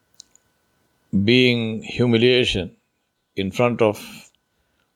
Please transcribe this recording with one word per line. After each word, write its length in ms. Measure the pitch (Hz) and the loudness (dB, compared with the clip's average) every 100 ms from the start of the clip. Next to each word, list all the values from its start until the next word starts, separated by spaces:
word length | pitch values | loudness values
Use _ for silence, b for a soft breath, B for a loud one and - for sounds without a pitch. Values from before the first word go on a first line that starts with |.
| _ - _ _ _ _ _ _ _ _ _ 95 | _ -20 _ _ _ _ _ _ _ _ _ -2
being 580 | 101 123 127 117 113 110 | 2 4 4 2 -4 -8
humiliation 920 | - - 120 117 123 127 123 104 85 - _ _ _ _ _ | -8 -4 0 2 4 2 0 -4 -6 -12 _ _ _ _ _
in 160 | - 95 | -8 -6
front 300 | - 120 113 | -2 -2 2
of 500 | 110 101 - - - _ _ _ _ _ _ | 0 0 -10 -20 -20 _ _ _ _ _ _